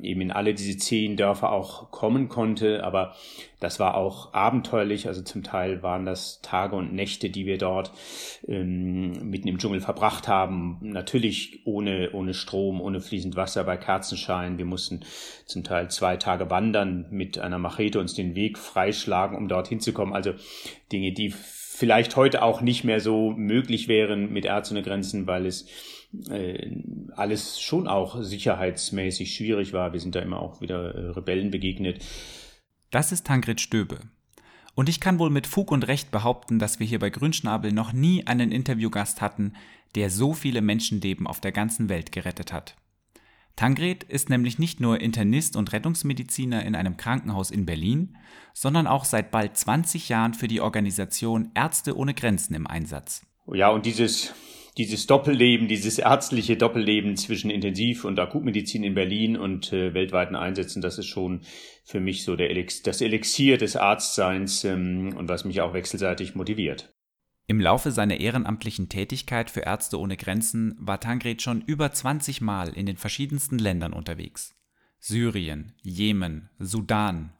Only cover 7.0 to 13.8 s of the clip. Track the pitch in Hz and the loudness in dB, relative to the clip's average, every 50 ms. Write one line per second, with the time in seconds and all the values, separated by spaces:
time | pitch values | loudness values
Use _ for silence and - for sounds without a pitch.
7 | 98 101 - - - 95 78 98 95 95 98 92 98 92 92 95 95 - - - | -4 -4 -4 -4 -4 -4 -4 -4 -2 -2 -2 0 0 0 0 -2 -4 -6 -10 -16
8 | - - - - - - - - - - 101 95 92 90 90 90 92 92 90 92 | -18 -16 -14 -14 -14 -14 -14 -12 -8 -6 -4 -4 -2 -2 -2 -2 -2 -2 -2 -2
9 | 92 90 90 - - - 95 95 98 92 90 90 - 104 98 98 - - 101 - | -2 -2 -4 -6 -6 -6 -6 -4 -2 -2 -2 0 0 -2 -2 -2 -2 -4 -2 2
10 | 107 107 - - - 117 101 95 95 95 95 90 87 87 85 85 98 107 101 92 | 2 2 2 0 0 2 4 4 4 2 0 -2 -4 -4 -6 -6 -8 -8 -6 -6
11 | 90 - - 127 113 107 98 - - - - - - 117 107 101 104 101 95 92 | -4 0 0 2 2 2 0 -2 -6 -8 -12 -8 -4 -4 -2 0 0 0 0 0
12 | 90 87 101 98 92 92 92 - - - 98 98 98 98 95 90 87 98 95 92 | -2 -2 -2 -4 -4 -4 -4 -6 -6 -4 -2 0 0 0 0 -2 -4 -4 -4 -6
13 | 92 - 107 95 87 92 90 90 92 92 - 101 90 90 90 90 | -6 -6 -6 -4 -4 -4 -2 -2 -2 -2 -2 -2 0 0 -2 -2